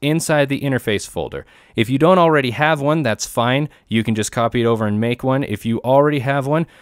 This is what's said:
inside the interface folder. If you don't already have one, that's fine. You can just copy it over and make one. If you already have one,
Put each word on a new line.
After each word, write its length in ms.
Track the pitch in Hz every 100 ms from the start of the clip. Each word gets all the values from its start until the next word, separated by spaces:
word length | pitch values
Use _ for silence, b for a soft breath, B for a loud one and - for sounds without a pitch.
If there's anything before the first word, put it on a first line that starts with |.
inside 480 | 143 160 - 151 139
the 100 | 139
interface 480 | 139 123 - 101 -
folder. 380 | 90 71 69 - b b -
If 120 | 113
you 80 | 131
don't 200 | 160 185
already 340 | 165 151 127
have 300 | 113 151 156
one, 200 | 139 160
that's 240 | 127 107 -
fine. 440 | - 120 135 147 b b
You 160 | 110
can 100 | 113
just 200 | 110 104
copy 280 | - 117 123
it 40 | 117
over 200 | 113 107
and 140 | 104
make 240 | 117 120
one. 220 | 131 131 -
If 200 | 104 113
you 140 | 113
already 360 | 120 139 147 147
have 280 | 127 139 135
one, 200 | 156 165 b